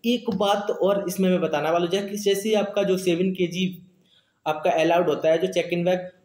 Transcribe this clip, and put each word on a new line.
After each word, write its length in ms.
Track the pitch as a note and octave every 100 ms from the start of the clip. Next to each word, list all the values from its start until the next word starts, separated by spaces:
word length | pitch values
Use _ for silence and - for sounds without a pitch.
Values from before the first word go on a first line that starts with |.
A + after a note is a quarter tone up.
एक 240 | A#3 A#3+ A3+
बात 420 | F#3+ G3+ G#3 -
और 340 | - F#3 G3+ F3+
इसमें 220 | F3+ F#3
मैं 120 | F3+
बताने 280 | D#3 D3 D#3
वाला 160 | E3+
हूँ, 60 | F3
जैसे, 260 | F#3+ G3+ G#3
जैसे 360 | G3 G3 A3
आपका 300 | G#3+ G3+ G#3
जो 140 | F#3+ F#3
सेवन 340 | F3+ E3+ F#3+
केजी 500 | F#3 E3+ E3 F#3 - - _ _ _ _ _ D#3
आपका 240 | D#3 F#3
अलाउड 380 | D#3+ E3 E3+ E3
होता 200 | C#3+ D#3+
है 80 | E3
जो 100 | F#3
check 220 | F3+ E3+
in 100 | F3
bag 160 | F3 F#3 - _